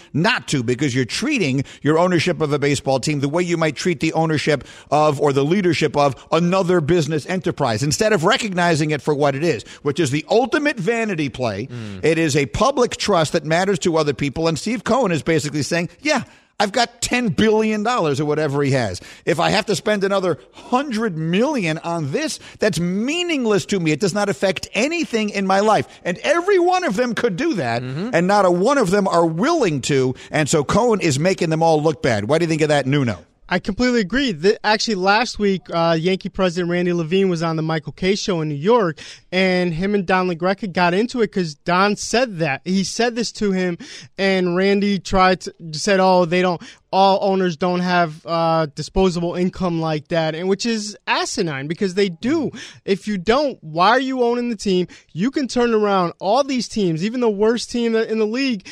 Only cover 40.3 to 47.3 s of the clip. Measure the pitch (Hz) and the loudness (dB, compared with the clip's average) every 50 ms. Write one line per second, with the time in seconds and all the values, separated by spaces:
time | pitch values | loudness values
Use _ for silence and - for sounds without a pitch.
40.3 | 175 156 175 185 196 - 233 185 156 190 180 175 175 196 240 233 - 247 214 196 | -2 -2 -2 -2 -2 -2 -4 -4 0 2 2 2 2 2 0 0 0 -2 -2 0
41.3 | - 196 180 156 147 _ - 170 175 180 196 208 208 - - - - 233 269 233 | 0 -4 -4 -4 -6 _ -4 0 2 2 2 2 0 -2 -4 -2 0 0 0 0
42.3 | 190 156 165 143 135 135 - 175 190 196 180 - - - 226 247 226 240 220 - | -2 -4 -2 -2 -4 -4 -4 -2 0 0 0 -2 -2 -2 -2 0 0 -2 -6 -6
43.3 | - - 214 202 190 185 185 180 175 - 254 - - - - - - - 196 196 | -4 -4 -2 -2 0 0 -2 -2 -4 -6 -10 -18 -18 -20 -20 -14 -6 -2 0 2
44.3 | 190 190 180 175 175 180 190 196 202 202 196 202 202 175 - - 202 190 185 185 | 2 2 2 0 0 2 2 2 2 2 2 0 0 -2 -2 0 2 4 4 4
45.3 | 190 185 - 196 - - 170 160 156 147 - 214 196 190 185 190 185 180 180 160 | 2 0 -4 -14 -14 -14 -14 -12 -10 -4 0 0 2 4 4 4 6 4 4 2
46.3 | 180 180 180 185 170 - - - - _ _ - - 190 196 196 190 - - 196 | 2 2 2 0 0 -4 -8 -18 -20 _ _ -2 2 4 4 6 4 4 2 0